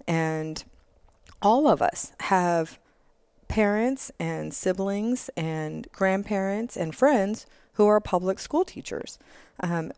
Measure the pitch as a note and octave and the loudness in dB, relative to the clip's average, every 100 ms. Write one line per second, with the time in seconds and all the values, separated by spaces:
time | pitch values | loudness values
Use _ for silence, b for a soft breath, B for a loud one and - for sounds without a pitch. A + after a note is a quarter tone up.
0 | - E3 D#3+ D#3 D#3 D#3+ - - _ _ | -2 0 0 -2 -6 -8 -14 -20 _ _
1 | _ _ _ - G3+ A#3+ D4+ D#3 G#2 - | _ _ _ -2 2 4 6 4 2 -2
2 | - - - F#3+ F3+ E3+ D#3+ - _ _ | -8 -8 0 2 4 2 -2 -8 _ _
3 | _ _ _ _ - - G#3 G#3 A#3+ C4+ | _ _ _ _ -4 0 2 2 0 -2
4 | - - E3 D#3+ D#3 - F#3 F#3 G3 G3+ | -6 -6 -6 -4 -6 -4 -2 -2 -2 -2
5 | A3 B3+ - - D#3+ D#3 D3+ D#3 - - | -2 -4 -6 -6 -4 -4 -6 -8 -10 -2
6 | F#3+ F#3+ G3+ G3+ F#3+ G#3 A#3 - E3 - | 0 0 0 -2 -2 -2 -4 -4 -4 2
7 | C#4 B3+ G3 A3 - b b - G#3 G#3 | 4 4 2 -4 -10 b b 2 6 4
8 | - F3+ F#3 F#3+ - D4+ F#4 - - - | 2 0 0 -4 -2 0 0 -4 -8 -8
9 | - - b b b b E3+ E3+ D#3+ | -10 -16 b b b b -2 -2 -2